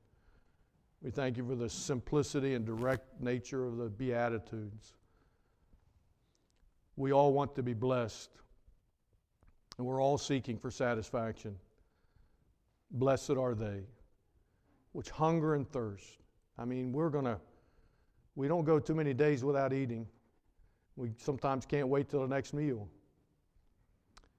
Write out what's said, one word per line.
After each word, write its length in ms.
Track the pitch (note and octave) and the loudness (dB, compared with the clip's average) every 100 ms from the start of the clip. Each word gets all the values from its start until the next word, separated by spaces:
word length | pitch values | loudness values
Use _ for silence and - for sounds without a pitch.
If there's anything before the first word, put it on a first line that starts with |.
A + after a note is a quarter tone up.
| _ _ - - _ _ _ _ _ _ | _ _ -20 -20 _ _ _ _ _ _
We 80 | C#3+ | -8
thank 260 | B2+ C3 B2 | -2 -2 -2
you 80 | B2 | -4
for 100 | B2 | -4
the 140 | A2+ | -4
simplicity 840 | - - C3 - D3+ - D3 C3+ B2 | -6 -4 -4 0 0 0 0 0 0
and 100 | A2 | -2
direct 560 | A2+ B2+ C3 - - | -2 0 -2 -4 -6
nature 440 | B2 B2+ - C3 B2+ | -2 -2 -4 -4 -4
of 120 | A#2 | -4
the 120 | A#2 | -6
Beatitudes. 1040 | G2+ B2+ A#2+ A#2+ A#2 - A2 G#2+ G#2+ - - _ _ _ _ _ _ _ - _ _ _ _ _ _ _ _ _ _ _ - | -4 -2 0 0 -2 -6 -10 -10 -12 -18 -20 _ _ _ _ _ _ _ -20 _ _ _ _ _ _ _ _ _ _ _ -4
We 180 | C3+ | 4
all 180 | C#3 C#3+ | 6 8
want 240 | C#3 C#3 C#3 | 6 2 -2
to 80 | |
be 100 | B2 | -2
blessed, 560 | A2 B2+ B2+ A2+ - - - - - - - _ _ _ _ _ _ - - _ - | 0 2 2 0 -6 -16 -20 -20 -20 -20 -20 _ _ _ _ _ _ -20 -20 _ -6
and 80 | B2 | -2
we're 160 | C3+ | 2
all 160 | C3+ C#3+ | 4 2
seeking 400 | - C#3 B2 A2 | 2 0 0 -4
for 140 | C3 | -6
satisfaction. 840 | - B2 A2+ G#2 B2 A2+ G#2+ A2 F#2 - _ _ _ _ _ _ _ _ _ _ _ _ | 0 0 0 -2 -2 -2 -4 -10 -12 -16 _ _ _ _ _ _ _ _ _ _ _ _
Blessed 400 | C3 C3+ C3 - | 0 2 2 2
are 220 | C3 B2+ | 0 0
they 280 | A2 G#2+ G2+ G2 - - _ _ _ _ _ _ _ _ | -2 -4 -6 -10 -18 -20 _ _ _ _ _ _ _ _
which 160 | - - | -12 -10
hunger 460 | - D#3+ E3 D#3 D3 | 0 2 4 2 0
and 120 | B2+ | -2
thirst. 500 | B2+ A2 G2 - - _ _ _ - | -4 -6 -8 -14 -20 _ _ _ -10
I 80 | A#2+ | -6
mean, 260 | B2+ B2+ | -4 -2
we're 180 | C#3 E3 | 0 0
gonna, 300 | C#3+ B2+ A2 - - _ _ _ _ _ _ _ D3 | 0 0 -2 -6 -20 _ _ _ _ _ _ _ -4
we 120 | C#3 | 0
don't 160 | F3 | 2
go 160 | D#3 D#3 | 4 4
too 160 | - D#3 | 4 0
many 180 | D3 | 2
days 300 | B2+ D3+ C#3 | 4 4 4
without 300 | C3+ C#3 C3+ | 2 2 2
eating. 340 | C3+ C3 A2+ A2 - _ _ _ _ - _ _ - | 0 -2 -4 -8 -14 _ _ _ _ -20 _ _ -8
We 160 | A#2+ A2+ | -6 -4
sometimes 480 | - C3+ C#3 C3+ - | -4 -2 0 -2 0
can't 220 | D3 C3 | 0 2
wait 220 | C#3 C#3 | 2 2
till 120 | C#3+ | 0
the 60 | C3 | 0
next 260 | C3+ - | 0 -2
meal. 340 | D3 D3+ A2+ G2+ - _ _ _ _ _ _ _ _ _ _ _ - - | -2 -2 -2 -6 -16 _ _ _ _ _ _ _ _ _ _ _ -20 -20